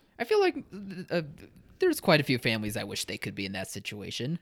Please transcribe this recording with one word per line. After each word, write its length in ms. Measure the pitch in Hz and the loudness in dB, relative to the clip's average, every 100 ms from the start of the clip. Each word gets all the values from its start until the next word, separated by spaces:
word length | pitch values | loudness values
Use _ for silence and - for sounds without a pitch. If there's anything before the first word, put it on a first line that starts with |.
| _ - | _ -8
I 60 | |
feel 160 | 240 427 | 0 4
like, 240 | 359 277 - 196 196 185 - | 4 2 -8 -14 -12 -12 -4
uh, 120 | 175 147 - - - - - | -4 -4 -10 -20 -20 -20 0
there's 220 | 370 302 | 2 4
quite 200 | - 151 | 6 6
a 40 | |
few 140 | 139 123 | 6 2
families 380 | 120 110 107 107 | 2 0 -2 -4
I 80 | |
wish 200 | 101 101 - | -4 -6 -6
they 120 | 104 | -6
could 160 | 107 | -6
be 120 | 101 98 | -6 -4
in 60 | |
that 160 | 95 92 | -4 -6
situation, 680 | 101 - 104 95 - 127 170 | -8 -8 -8 -8 -6 -4 -4